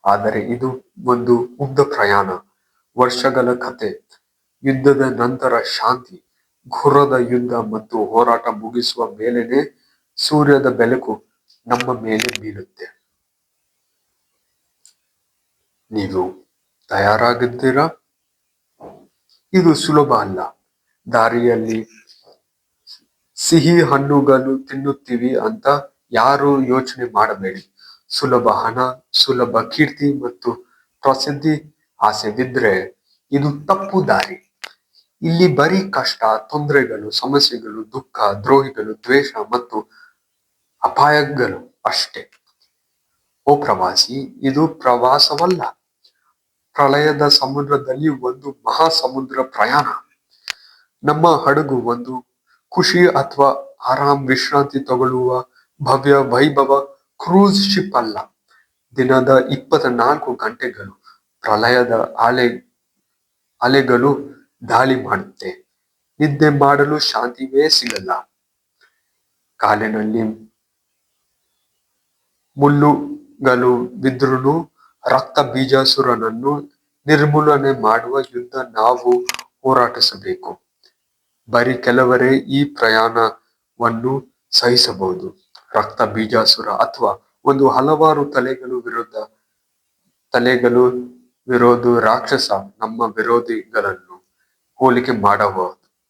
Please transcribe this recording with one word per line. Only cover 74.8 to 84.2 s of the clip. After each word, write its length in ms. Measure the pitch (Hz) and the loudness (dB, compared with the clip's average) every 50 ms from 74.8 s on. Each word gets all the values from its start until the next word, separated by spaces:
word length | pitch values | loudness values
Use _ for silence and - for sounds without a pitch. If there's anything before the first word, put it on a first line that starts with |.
| _ _ _ _ - | _ _ _ _ -2
ರಕ್ತ 320 | 131 127 131 131 - - - | 0 0 0 0 0 -2 -2
ಬೀಜಾಸುರನನ್ನು 1200 | 139 127 120 131 131 123 135 135 131 131 - - 127 127 120 110 113 113 113 117 127 139 147 143 147 - _ _ _ _ _ _ _ | -2 0 0 -4 0 2 2 2 2 2 2 2 2 0 0 -2 -2 -6 -6 -4 -4 -4 -4 -4 -6 -12 _ _ _ _ _ _ _
ನಿರ್ಮೂಲನೆ 760 | 143 156 143 147 147 147 151 151 151 147 139 135 139 135 120 | 0 2 2 4 2 2 2 4 4 2 2 2 0 -2 0
ಮಾಡುವ 380 | 107 107 110 117 120 123 131 139 | 2 2 2 2 0 -2 -4 -4
ಯುದ್ಧ 360 | 135 - 123 120 123 - - | -4 -4 _ -12 -12 -8 -8
ನಾವು 680 | 135 127 120 110 110 110 120 127 123 120 123 123 123 123 - - - - _ _ _ _ | -10 -10 -8 -4 0 2 2 2 2 2 0 0 2 0 -6 -10 -12 -16 _ _ _ _
ಹೋರಾಟಿಸಬೇಕು. 960 | 131 131 127 123 117 - 117 - - - 95 - - - - - - - _ _ _ _ _ _ _ _ _ _ _ _ _ _ _ _ _ _ 113 | 0 2 2 2 0 0 -2 -2 -2 -2 -6 -8 -10 -10 -8 -10 -14 -16 _ _ _ _ _ _ _ _ _ _ _ _ _ _ _ _ _ _ -8
ಬರೀ 240 | 110 120 120 131 131 | -6 -4 -2 -2 -4
ಕೆಲವರೇ 640 | 127 - 127 120 127 131 123 127 123 127 127 135 | -2 -2 0 2 2 2 2 2 2 2 2 2
ಈ 260 | 135 - - 131 139 143 | 0 0 -2 -2 -2 -2
ಪ್ರಯಾಣವನ್ನು 1800 | 143 - - 120 113 110 110 110 113 113 117 113 110 - _ _ _ _ _ _ _ _ _ 120 117 113 113 117 127 135 139 | -2 -2 -2 0 0 2 2 0 0 0 0 -2 -2 -4 _ _ _ _ _ _ _ _ _ -2 -2 -2 -2 -4 -4 -4 -4